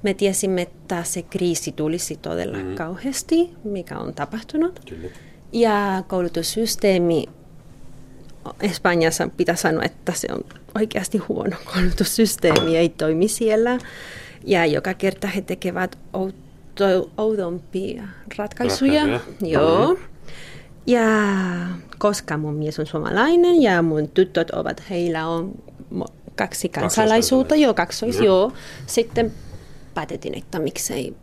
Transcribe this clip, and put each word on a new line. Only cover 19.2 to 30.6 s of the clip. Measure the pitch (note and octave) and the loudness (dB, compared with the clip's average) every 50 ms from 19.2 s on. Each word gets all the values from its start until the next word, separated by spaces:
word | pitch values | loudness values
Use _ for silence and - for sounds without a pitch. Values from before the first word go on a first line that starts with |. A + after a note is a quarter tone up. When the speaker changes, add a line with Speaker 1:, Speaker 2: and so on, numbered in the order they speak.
| - - - - G3+ E3 D#3+ C#3 | -4 -8 -8 -6 -2 0 2 2
Speaker 1:
Joo. | D3+ D#3+ E3 F#3+ A#3+ D#4 F#4 | 4 4 4 4 4 4 2
Speaker 2:
Mhm. | F4+ - - - - - - - - - - - - - - - - - | 0 -2 -16 -18 -16 -14 -14 -14 -14 -14 -18 -18 -20 -20 -20 -20 -8 0
Speaker 1:
Ja | - B3 A#3+ A3+ A3 A3 G#3+ G#3 G3+ G3 F#3+ F#3 F3+ F3+ F3 F3 F3+ F3+ E3+ - - - - | 2 4 4 6 4 4 4 4 2 2 0 0 -2 -2 -4 -6 -6 -8 -10 -12 -18 -6 0
koska | - G#3 G3+ - - - D#3 | 0 0 0 0 -4 -4 -4
mun | D3+ D3+ D3+ D3 | -2 -2 -4 -4
mies | D3+ D3+ D3+ D3+ - | -2 -4 -4 -4 -4
on | D3+ | -6
suomalainen | D3 - D#3 - - - G3 A#3+ C4+ E4+ F4 F4 F4 F4 E4 | -4 -4 -4 -4 0 2 2 4 6 6 6 6 8 8 6
ja | C4+ G#3 F#3 E3+ | 6 6 6 4
mun | E3+ E3 D#3 D3+ D3+ D3 | 4 4 2 2 0 2
tytöt | - F#3 F#3+ F#3 - F3 E3 - | 4 4 4 4 4 -2 0 0
ovat, | - - D#3+ - - - - - | -2 -4 -4 -4 -6 -8 -8 -6
heillä | G3 F3 F3 E3+ D#3+ D#3+ D#3+ E3 | -2 -2 0 0 -2 -2 -2 -2
on | E3 E3 E3 F#3+ - - - - - - - - - | -2 -4 -4 -6 -10 -14 -18 -20 -20 -20 -16 -10 -8
mo-, | F2+ - - - - - - - | -8 -8 -8 -12 -18 -20 -14 -4
kaksi | - - - - - - F3 | -4 -4 -4 -4 -6 -6 -4
kansalaisuutta, | - C#3+ D3+ F3 - A3 A3 A3 A3 A#3 A#3 - C4 C4 C4 - D4+ | -2 -2 -2 0 2 4 4 6 6 4 4 4 4 4 4 4 6
Speaker 2:
Kaksoiskansalaisuus. | D4+ | 6
Speaker 1:
joo, | D4 B3 G#3 | 6 6 4
kaksois, | - E3+ - - - A3 - - | 2 0 -2 -4 -6 -4 -2 0
Speaker 2:
Joo. | G3 A3+ | 4 4
Speaker 1:
joo. | G3+ F#3+ F#3 G3+ B3 - - - - - - - | 6 6 6 4 2 0 -8 -16 -16 -16 -16 -10
Sitten | - - A#3+ A3+ A#3 - A#3 A#3 A3 A3+ - - - - - - - - - - - - | -2 0 0 0 2 0 0 0 0 -2 -10 -14 -14 -16 -16 -16 -18 -18 -18 -18 -10 -8
päätettiin, | - D#3 - E3 - - - - - | -8 -6 -6 -8 -8 -8 -8 -8 -8
että | - - - | -10 -8 -6
miksei | D#3+ | -4